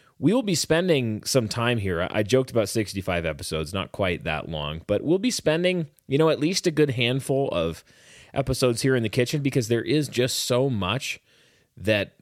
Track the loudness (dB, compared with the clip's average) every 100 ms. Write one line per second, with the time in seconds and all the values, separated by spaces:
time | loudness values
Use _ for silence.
0 | _ -2 2 2 2 0 2 2 4 2
1 | 2 -2 0 0 0 0 0 0 0 -2
2 | -2 -2 2 2 2 0 0 0 -2 -4
3 | -2 -2 -2 -4 -6 -4 -4 -6 -6 -4
4 | -2 -2 -4 -6 -6 -6 -6 -6 -2 -2
5 | 0 0 0 -2 0 0 0 0 -4 _
6 | -2 2 4 2 0 0 0 2 2 2
7 | 0 0 -2 0 0 0 -2 -4 -14 _
8 | -20 -20 -6 -4 -2 0 2 2 2 2
9 | 2 0 0 0 0 0 0 0 2 0
10 | 0 0 0 -2 0 0 2 0 -2 -2
11 | -4 -10 _ _ _ _ _ -6 0 0
12 | 0 -8